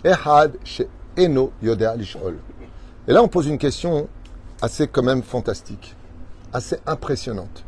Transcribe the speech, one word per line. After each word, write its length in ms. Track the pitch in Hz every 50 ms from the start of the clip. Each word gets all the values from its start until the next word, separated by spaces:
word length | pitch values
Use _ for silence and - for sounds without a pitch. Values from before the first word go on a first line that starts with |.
| -
Ehad 500 | 170 185 - - 147 147 147 156 147 - - -
She'eno 880 | - - - 120 - - - - - - - 185 170 143 131 131 131 - -
Yodea 340 | 113 113 113 101 110 113 113
Lish'ol. 420 | 117 104 92 - - 95 92 82 - - - - - - - - - - - - - -
Et 60 | - 131
là, 80 | 196
on 60 | 240
pose 200 | 196 - 180 147
une 120 | 147 151 127
question 480 | - 143 120 - - 175 165 147 151 - - - - - - - - - - -
assez 260 | - 117 - - 151
quand 160 | 131 - 139 123
même 180 | 127 135 127
fantastique, 720 | 120 - - 123 107 - 101 - - - 101 98 - - - - - - - - - - - - - - -
assez 260 | 127 - - - - -
impressionnante. 760 | - 156 - - - 139 - - 127 113 95 87 - - - -